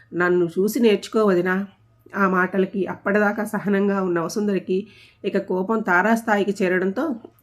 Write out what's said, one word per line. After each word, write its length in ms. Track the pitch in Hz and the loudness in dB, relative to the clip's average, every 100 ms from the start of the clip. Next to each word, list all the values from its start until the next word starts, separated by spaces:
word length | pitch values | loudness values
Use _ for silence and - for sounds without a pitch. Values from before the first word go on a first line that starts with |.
| _ | _
నన్ను 320 | 170 180 180 170 | -2 2 2 2
చూసి 340 | 185 208 240 | 0 -2 2
నేర్చుకో 460 | 233 196 - 226 214 | 4 2 0 0 4
వదినా." 420 | 180 185 185 196 - _ _ - 196 | 2 2 -2 -4 -12 _ _ -14 -2
ఆ 120 | 190 | 0
మాటలకి 580 | 185 180 190 190 196 175 | 2 0 0 -2 -2 -6
అప్పటిదాకా 580 | 190 202 208 202 220 | -4 -2 2 2 0
సహనంగా 580 | 208 202 165 196 202 196 | -4 -4 0 0 2 0
ఉన్న 180 | 190 175 | 0 -2
వసుంధరకి 680 | 165 214 208 190 - 185 220 - - _ 202 | -2 -2 -2 -2 -2 -4 -4 -16 -20 _ -4
ఇక 120 | 196 | -4
కోపం 420 | - 185 190 226 | -2 -4 -2 -2
తారాస్థాయికి 840 | 220 175 202 226 226 208 196 190 | 2 2 4 2 2 0 0 0
చేరడంతో 520 | 185 185 190 190 320 - - _ | 0 0 0 -2 -4 -6 -12 _